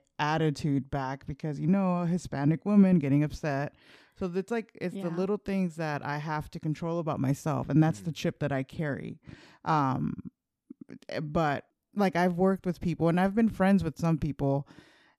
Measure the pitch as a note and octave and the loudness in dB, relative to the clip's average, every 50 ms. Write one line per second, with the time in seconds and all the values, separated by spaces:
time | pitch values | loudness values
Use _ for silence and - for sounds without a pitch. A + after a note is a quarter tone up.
0 | - _ _ - D3+ D3 D#3 D#3+ D#3+ D#3 C#3+ - - D#3 C#3 C#3 C3 - - C#3 | -6 _ _ -4 -2 0 2 2 2 2 0 0 -2 0 0 0 -2 -4 -6 -6
1 | C3+ C3 C3+ C#3 - - D3 - - D#3 D3 C#3+ D3+ E3 F#3+ G3 G3 F#3 F3+ F3 | -4 -4 -6 -8 -10 -14 -12 -8 -8 -8 -6 -2 0 2 2 4 2 2 0 0
2 | F3 E3 F3 F3+ - - - C#3 C#3+ C#3+ D#3+ - - G3 G#3 G3+ G3 F#3 F#3 F3 | 0 -2 -2 -2 -4 -6 -4 0 2 2 2 2 0 4 6 8 8 8 8 4
3 | C#3+ C#3 C3+ D3 D3+ D3 - - - D#3 C#3 C3+ C#3+ - - _ _ - - - | 4 4 4 2 2 2 -2 -4 -4 -2 -2 -2 -4 -6 -8 _ _ -20 -20 -20
4 | - _ _ _ G3 F3+ E3+ F#3+ F#3 - A#3 A#3 A3 - _ - - F3+ F3 G3 | -20 _ _ _ -8 -4 -4 -4 -4 -4 -4 -6 -6 -8 _ -8 -8 -6 -6 -4
5 | F#3 F3 E3 F3 F#3 G3 G#3 G3+ - - G3 F#3+ F#3 F3 D#3 D#3+ E3 D#3 D3 C#3 | -4 -4 -2 -2 0 0 -2 -4 -2 -4 -2 0 0 -2 -2 -4 -4 -4 -4 -4
6 | - - C#3+ D3 D3 E3 D#3 D3+ D#3 - - E3+ - D#3+ D3+ - - E3 E3 E3+ | -4 -4 -6 -6 -4 -4 -4 -4 -6 -8 -12 -8 -4 -4 -4 -2 -4 -4 -4 -2
7 | E3 D#3 D3 - C3+ C3 D3 - - D#3+ C#3+ C3 B2+ D3+ C#3+ D3+ D#3 D#3 - - | -2 -4 -2 -2 0 0 0 0 -2 -4 -2 -2 -2 2 4 6 6 6 2 -2
8 | F#3+ E3+ C#3+ - - F3 - - D3+ C#3+ C#3 C3+ C3+ - - - E3 D3 C3+ - | -6 -8 -8 -4 -4 -4 -4 -2 -4 -2 -2 -2 -4 -6 -6 -6 -6 -4 -4 -6
9 | - - - D#3 _ - - - - - - _ _ D#3+ D#3+ D3+ C#3+ C3+ B2+ C#3+ | -8 -10 -12 -14 _ -20 -20 -20 -20 -20 -20 _ _ 0 0 2 2 2 0 0
10 | D3 - - - - - - _ _ _ _ _ _ _ - - - - - - | -2 -4 -4 -6 -10 -14 -18 _ _ _ _ _ _ _ -20 -20 -20 -20 -20 -20
11 | - - - - E3 D3 D3 E3+ D#3+ D3 C#3+ - - _ _ _ _ _ _ G3+ | -16 -10 -8 -8 -8 -4 -2 -2 0 0 -2 -4 -6 _ _ _ _ _ _ 0
12 | G3+ F#3 - E3+ F3+ F#3 F3 E3+ F#3 F#3+ F#3+ F#3 - F3+ E3+ - - F3+ D#3 - | 0 2 2 2 2 2 2 2 2 2 2 0 -2 -6 -6 -2 -2 -4 -2 2
13 | D#3+ E3 E3 F3 F#3 G3 G3 A3 A#3 G#3+ - - F#3+ G3 G3+ F#3+ D#3+ D#3+ C#3 - | 2 2 4 4 2 2 2 2 2 2 2 2 4 4 6 4 4 0 -4 -2
14 | - E3 E3 D3 - D#3 C3+ - C#3 C#3 C#3 C#3 D3 - - - - - _ _ | 0 0 2 2 0 -4 -2 -2 0 0 0 0 -2 -6 -14 -20 -20 -20 _ _
15 | _ _ _ | _ _ _